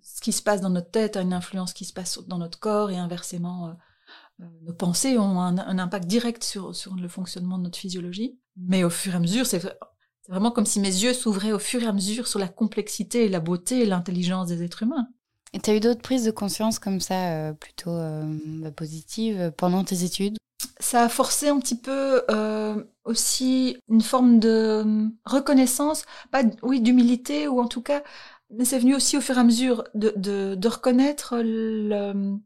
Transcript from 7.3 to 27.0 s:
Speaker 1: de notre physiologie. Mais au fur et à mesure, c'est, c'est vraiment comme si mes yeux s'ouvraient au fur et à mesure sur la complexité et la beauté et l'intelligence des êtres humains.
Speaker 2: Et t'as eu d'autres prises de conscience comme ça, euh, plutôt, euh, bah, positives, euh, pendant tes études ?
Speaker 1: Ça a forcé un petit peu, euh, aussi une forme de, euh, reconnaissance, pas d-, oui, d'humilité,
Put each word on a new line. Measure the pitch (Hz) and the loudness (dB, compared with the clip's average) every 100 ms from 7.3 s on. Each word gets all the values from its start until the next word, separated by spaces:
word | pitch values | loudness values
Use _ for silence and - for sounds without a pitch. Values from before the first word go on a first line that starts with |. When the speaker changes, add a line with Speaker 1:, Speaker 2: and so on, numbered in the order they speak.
| 185 180 185 | -6 -6 -4
Speaker 1:
de | |
notre | 175 175 | -6 -8
physiologie. | 196 180 175 180 254 - _ - | -8 -8 -8 -6 -8 -8 _ -12
Mais | 180 190 | 0 2
au | 175 | 2
fur | 170 196 | 0 -2
et | 180 | 0
à | |
mesure, | 170 214 254 | 0 2 0
c'est, | 185 | -2
c'est | 185 - - _ _ _ - | -4 -12 -20 _ _ _ -8
vraiment | 185 226 | 0 0
comme | 233 208 | 2 0
si | 208 | 2
mes | 196 | 0
yeux | 185 233 | 2 2
s'ouvraient | 247 233 196 208 | 2 0 0 0
au | 208 | -2
fur | 208 247 | -2 -2
et | 233 | 0
à | |
mesure | 202 190 220 240 | 0 -2 -4 -4
sur | 208 | -2
la | 190 | -4
complexité | - 214 220 208 - 196 240 | -2 -2 -2 -6 -6 -4 2
et | 220 | 2
la | 185 | 2
beauté | 160 175 - 254 | -2 -2 0 2
et | 220 | 2
l'intelligence | 180 175 180 180 185 180 | 0 -2 -2 -2 -2 -2
des | 170 | -4
êtres | 175 175 | -6 -4
humains. | 220 302 233 - _ _ - | -2 -2 -4 -8 _ _ -12
Speaker 2:
Et | 196 | -6
t'as | 202 | 0
eu | 214 | 2
d'autres | 226 233 | 4 0
prises | - 262 | 0 0
de | 220 | 0
conscience | 220 202 - 220 220 | -2 -4 -2 -2 -2
comme | - 190 | -2 -4
ça, | - 185 180 | -2 -2 -2
euh, | 160 156 | -2 -4
plutôt, | 151 - - - | -8 -14 -12 -6
euh, | 170 160 156 156 156 156 | -4 -4 -6 -6 -6 -8
bah, | 156 156 | -8 -10
positives, | 147 156 160 - - 220 202 | -10 -10 -10 -12 -4 -2 -2
euh, | 175 | -4
pendant | 156 185 180 | 0 0 2
tes | 185 185 | 0 -2
études ? | 175 - 196 220 _ _ - _ | -2 -2 -4 -4 _ _ -14 _
Speaker 1:
Ça | - 247 | 0 4
a | 233 | 4
forcé | 233 247 - 294 | 4 0 2 2
un | 285 | 2
petit | 262 233 | 0 -4
peu, | - 269 269 262 247 | -4 -2 2 2 4
euh, | 214 214 214 214 214 - _ | 0 0 -2 -2 -4 -8 _
aussi | - 226 - - 254 262 254 - _ | -4 -2 0 0 2 2 2 -2 _
une | 226 | 4
forme | 220 254 247 233 | 4 4 8 8
de, | 226 226 220 214 214 | 8 4 4 2 2
euh, | 214 220 220 - | 2 0 -4 -2
reconnaissance, | 269 277 269 254 - 294 302 - - - | 0 4 4 4 2 0 -2 -6 -18 -4
pas | 269 | 2
d-, | 226 - | 2 0
oui, | 254 269 | 0 2
d'humilité, | 226 247 | 6 6